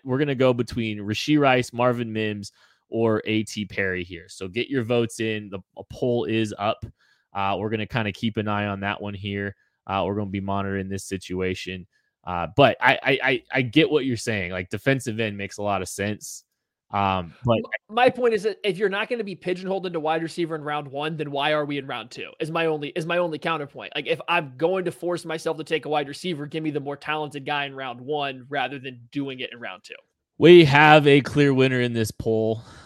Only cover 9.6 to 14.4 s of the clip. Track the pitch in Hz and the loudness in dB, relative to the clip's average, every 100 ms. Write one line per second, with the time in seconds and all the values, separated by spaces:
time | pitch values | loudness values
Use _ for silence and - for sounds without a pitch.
9.6 | _ _ - 98 90 101 101 98 98 98 | _ _ -4 -2 0 -2 -4 -4 -4 -4
10.6 | 98 98 95 98 - 95 - 90 92 92 | -2 -4 -6 -8 -8 -10 -6 -4 -2 -4
11.6 | 92 92 87 _ _ _ - 87 80 - | -8 -12 -12 _ _ _ -8 -6 -2 4
12.6 | 120 - 127 - 131 139 131 123 - 135 | 4 6 2 2 2 0 0 -2 -2 -4
13.6 | 127 151 147 147 131 113 - 104 | 2 4 4 2 0 -4 -2 -4